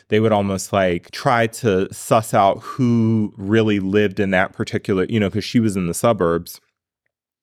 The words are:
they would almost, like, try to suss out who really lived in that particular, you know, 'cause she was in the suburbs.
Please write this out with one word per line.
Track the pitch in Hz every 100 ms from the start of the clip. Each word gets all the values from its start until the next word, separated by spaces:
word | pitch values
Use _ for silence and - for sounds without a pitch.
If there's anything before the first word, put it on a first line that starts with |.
| -
they | 107
would | 110
almost, | 104 101 95 -
like, | 101 95 87 -
try | - 147 120 117
to | - 117 92 98
suss | - - 123 110
out | 117 98 95
who | - - 123 117 113 113 104 -
really | 95 110 110 104
lived | 95 101 104 95
in | 98
that | 92 95
particular, | - 113 104 - 95 92
you | 113
know, | 101
'cause | 104
she | - 127
was | 110 95
in | 87
the |
suburbs. | 82 120 104 85 85 87 - _ _ _ _ _ _ _ _